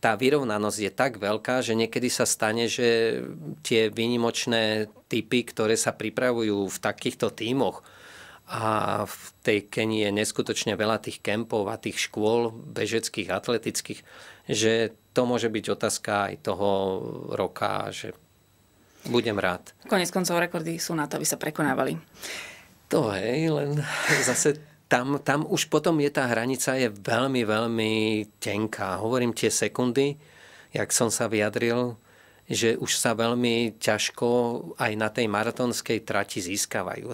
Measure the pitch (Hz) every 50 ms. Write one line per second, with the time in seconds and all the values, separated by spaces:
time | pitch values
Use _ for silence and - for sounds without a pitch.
0 | - 117 110 101 127 127 143 151 135 120 107 104 104 104 101 107 107 95 - -
1 | 127 135 117 107 101 98 107 107 - - 127 131 123 113 113 110 113 113 - 131
2 | 120 123 - - 123 - - - 113 107 107 117 117 113 - - 123 120 117 113
3 | 113 113 120 127 123 - - - 156 151 - - - - 123 113 110 110 104 113
4 | 113 117 120 120 117 117 110 - - 131 117 113 110 107 107 107 107 104 - -
5 | _ _ - 117 107 - 127 123 117 - - - 113 107 113 110 - 123 - -
6 | - 110 - - 127 127 123 117 113 107 104 101 98 95 - - - 107 104 -
7 | - 123 - - - 107 - - 113 113 127 139 120 92 90 - - - - -
8 | - - - - - - - - _ - - 110 113 110 110 107 101 104 104 107
9 | 104 95 - - - - _ _ _ - 107 104 101 - - - 110 110 110 107
10 | 107 104 101 104 107 107 - - 123 - 107 - - 113 104 90 107 107 113 104
11 | - - - - _ - 101 110 117 - - 110 101 98 110 110 - 107 92 -
12 | - - - 107 104 107 113 120 117 113 110 113 - - 113 107 110 101 110 113
13 | - - - - 95 90 92 95 - - 120 110 - 120 110 - - - 107 -
14 | - - - - - - - - - - 135 107 110 110 113 113 113 104 - _
15 | _ _ _ 131 127 120 123 117 113 113 107 110 98 - - - - 107 - -
16 | _ - 104 101 101 98 98 - - - 98 87 101 101 98 95 95 95 95 95
17 | 120 113 - - - - - - 98 90 - - - 101 101 101 101 101 98 -
18 | - 104 - - _ _ _ _ _ _ _ _ _ _ _ _ _ _ _ -
19 | - 147 120 123 110 117 107 98 92 92 90 90 - - - _ - - 220 190
20 | 175 170 - 190 180 170 175 170 170 170 - 175 160 165 165 170 - - 180 160
21 | 147 147 - - 151 147 156 - - 151 151 - 156 143 131 - 131 135 156 165
22 | - _ - - - - - - - - - - - - - _ _ _ - 165
23 | 143 110 101 95 98 110 123 151 160 165 156 143 143 143 147 151 147 - - -
24 | - - 156 - 127 127 123 - - 151 143 - - - - _ _ _ - 123
25 | 123 135 143 139 - - 135 147 156 - 190 151 - - - 156 151 185 165 151
26 | 143 143 143 151 135 123 117 110 117 127 135 131 - - 131 131 131 117 104 101
27 | 95 - 120 113 127 135 135 127 117 104 107 107 117 117 117 113 110 110 110 110
28 | 110 110 110 107 104 104 _ _ - 110 101 104 110 107 - - 101 95 92 90
29 | 104 113 123 127 123 120 110 - - 110 - - 113 104 - - 127 123 117 139
30 | 139 143 147 147 - - - - - - - - - _ - - 107 - - -
31 | 123 113 - - 123 107 113 107 104 104 104 120 120 117 117 120 123 123 117 -
32 | _ - - - - - - - _ - - 104 113 113 120 131 - - - -
33 | - 123 117 107 113 117 120 123 123 120 117 117 120 113 107 - - - 107 104
34 | - - - - 127 120 120 123 120 120 117 - - 165 - - 131 117 107 107
35 | 110 110 107 - 120 110 101 104 110 117 113 - 127 120 113 - - - 120 104
36 | - - 101 101 101 - - 110 92 87 95 101 - - - 110 92 92 - -
37 | - 113